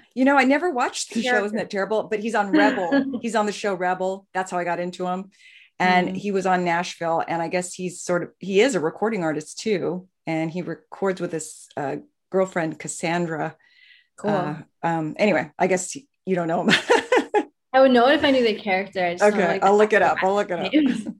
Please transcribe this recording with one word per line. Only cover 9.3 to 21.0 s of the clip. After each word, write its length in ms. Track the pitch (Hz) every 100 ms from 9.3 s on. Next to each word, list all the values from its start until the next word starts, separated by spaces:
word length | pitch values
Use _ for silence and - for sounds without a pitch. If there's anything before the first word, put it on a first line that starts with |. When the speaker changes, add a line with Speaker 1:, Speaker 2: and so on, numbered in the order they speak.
| 151 - -
Speaker 1:
too. 480 | 226 190 147 180 185 _ -
And 240 | 160 160
he 120 | 170
records 580 | 165 160 _ - 196 180
with 100 | 175
his, 380 | 160 - - - -
uh, 200 | 139 - - _ _
girlfriend, 500 | 185 190 185 160 156
Cassandra. 760 | 156 - 170 175 170 156 156 - _ _ _ _ _ _
Speaker 3:
Cool. 120 | 208
Speaker 1:
Uh, 260 | 202 151 156 - _
um, 320 | 170 165 156 -
anyway, 320 | 208 156 156 -
I 80 | 180
guess 280 | 185 -
y-, 100 | - - _
you 120 | - 180
don't 120 | 165
know 140 | 175
him. 80 | 175
<laughs> 800 | - - 466 - 403 - 415 - _ _
Speaker 3:
I 60 | 262
would 80 | 262
know 180 | 240 247
it 60 |
if 100 | 302
I 60 | 294
knew 120 | 262
the 120 | 233
character. 500 | 208 214 185 196 190
I 80 | 180
just 80 | 175
don't, 140 | 208
Speaker 1:
Okay, 120 | 202 175
Speaker 3:
like, 160 | 190
Speaker 1:
I'll 140 | 190 208
look 160 | 214
it 60 | 208
Speaker 3:
the 80 | 170
Speaker 1:
up. 160 | 156
I'll 120 | 185
look 160 | 202 202
it 80 | 175
up. 140 | 190
Speaker 3:
names. 340 | 285 285 220